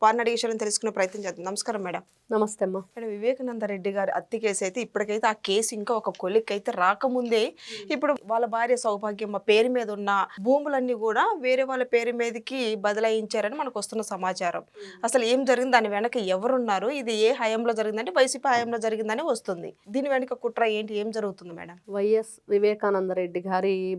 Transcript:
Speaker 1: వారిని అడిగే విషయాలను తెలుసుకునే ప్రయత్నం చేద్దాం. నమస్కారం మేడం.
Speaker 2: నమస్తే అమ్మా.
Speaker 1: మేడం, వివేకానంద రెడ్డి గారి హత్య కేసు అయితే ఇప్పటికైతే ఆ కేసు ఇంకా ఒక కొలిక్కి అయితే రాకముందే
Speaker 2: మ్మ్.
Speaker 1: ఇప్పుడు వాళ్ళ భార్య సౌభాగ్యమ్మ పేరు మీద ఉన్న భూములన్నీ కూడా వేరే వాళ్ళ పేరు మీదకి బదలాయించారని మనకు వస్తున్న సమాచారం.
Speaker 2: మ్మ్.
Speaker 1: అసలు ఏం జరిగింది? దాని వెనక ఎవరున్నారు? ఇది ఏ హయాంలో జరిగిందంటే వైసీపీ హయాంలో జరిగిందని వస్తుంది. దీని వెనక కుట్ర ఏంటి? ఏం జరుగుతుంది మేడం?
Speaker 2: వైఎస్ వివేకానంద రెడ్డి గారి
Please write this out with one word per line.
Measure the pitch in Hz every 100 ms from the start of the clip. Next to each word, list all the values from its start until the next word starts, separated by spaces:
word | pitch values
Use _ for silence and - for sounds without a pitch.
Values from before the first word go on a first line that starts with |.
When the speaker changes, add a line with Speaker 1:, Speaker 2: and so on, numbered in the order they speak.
Speaker 1:
వారిని | 220 233
అడిగే | 233 226
విషయాలను | 226 220
తెలుసుకునే | 214 - 220
ప్రయత్నం | 208 185 208
చేద్దాం. | 190 170 185
నమస్కారం | 202 - 214
మేడం. | 180 170 - _ -
Speaker 2:
నమస్తే | 214 214 -
అమ్మా. | 190 190 185
Speaker 1:
మేడం, | 233 226
వివేకానంద | 208 233 262 254 226
రెడ్డి | 208 196 202
గారి | 202 190
హత్య | 180 - 220
కేసు | 220 196
అయితే | 190 247
ఇప్పటికైతే | 220 214 214 214 226
ఆ | 214
కేసు | - 202 220
ఇంకా | 214 202 220
ఒక | 202 -
కొలిక్కి | 185 220 220
అయితే | 202 240 196
రాకముందే | 180 202 262 247 240 220 269
Speaker 2:
మ్మ్. | - - 440 392
Speaker 1:
ఇప్పుడు | 294 294 269 190
వాళ్ళ | 226 233
భార్య | 226 240 247
సౌభాగ్యమ్మ | 220 202 214 208 208 202
పేరు | 220 214 247
మీద | 247 214
ఉన్న | 208 202 196 - 202
భూములన్నీ | 220 285 294 269 254 220
కూడా | 220 220 392 370
వేరే | 254 262
వాళ్ళ | 262 262
పేరు | 247 233 233
మీదకి | 240 233 220 - 262 226 214
బదలాయించారని | 208 208 226 220 214 220 208 302
మనకు | 269 208
వస్తున్న | - 220
సమాచారం. | 208 190 185 185 180 170 -
Speaker 2:
మ్మ్. | - 196 -
Speaker 1:
అసలు | 233 262
ఏం | 233 262 269
జరిగింది? | 247 254
దాని | 247 214
వెనక | 202 233 247 185
ఎవరున్నారు? | 185 240 254 226 190 214
ఇది | 294 233 214
ఏ | 226
హయాంలో | 262 220 226 233
జరిగిందంటే | 220 214 214 262
వైసీపీ | 339 262 262 277
హయాంలో | 240 233 233
జరిగిందని | 220 220 214 233 330
వస్తుంది. | 226 - 175 165 - 196
దీని | 247 285
వెనక | 262 254
కుట్ర | 247 233 226 226
ఏంటి? | 214 214 208
ఏం | 214
జరుగుతుంది | 220 202 185 175
మేడం? | 170 170 175 -
Speaker 2:
వైఎస్ | 202 208 220 220 - -
వివేకానంద | 202 208 214 208 196 185
రెడ్డి | 185 175 175 190
గారి | 185 196 190 185